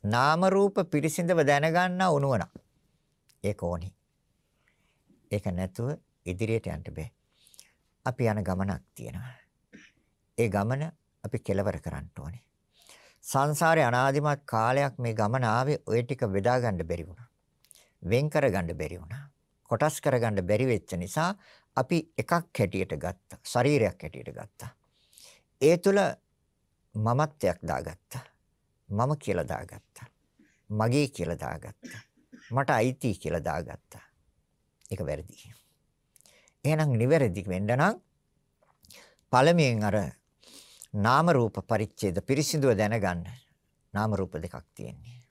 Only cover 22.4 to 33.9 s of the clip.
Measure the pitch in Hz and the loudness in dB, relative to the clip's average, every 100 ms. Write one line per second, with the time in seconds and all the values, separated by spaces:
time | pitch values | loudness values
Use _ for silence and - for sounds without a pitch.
22.4 | 165 - 101 95 92 78 80 - _ - | -2 -2 0 0 -4 -4 -6 -8 _ -18
23.4 | - 123 127 147 104 - 78 67 58 - | -4 0 2 4 2 -2 -14 -12 -14 -14
24.4 | - _ - _ _ _ _ - - - | -16 _ -18 _ _ _ _ -20 -20 -20
25.4 | _ _ 139 170 196 202 180 - _ _ | _ _ 4 6 4 4 2 -2 _ _
26.4 | _ _ _ _ _ 107 107 120 151 - | _ _ _ _ _ -4 0 2 0 0
27.4 | 95 85 85 69 - 80 _ 131 - _ | -2 -2 -4 -6 -6 -12 _ -16 -16 _
28.4 | _ _ _ _ _ 104 127 151 - 90 | _ _ _ _ _ -2 -2 -2 -2 -2
29.4 | 69 69 - 107 _ - - _ _ _ | -2 -6 -8 -18 _ -20 -20 _ _ _
30.4 | _ _ _ 107 110 131 147 - 82 85 | _ _ _ -2 2 2 0 -2 -6 -4
31.4 | 60 78 - - - - - _ _ - | -6 -10 -12 -18 -18 -20 -20 _ _ -20
32.4 | - 120 139 127 120 127 123 95 80 82 | -6 -4 0 2 2 0 -4 -2 -2 -2
33.4 | 80 80 80 - _ | -2 -4 -6 -12 _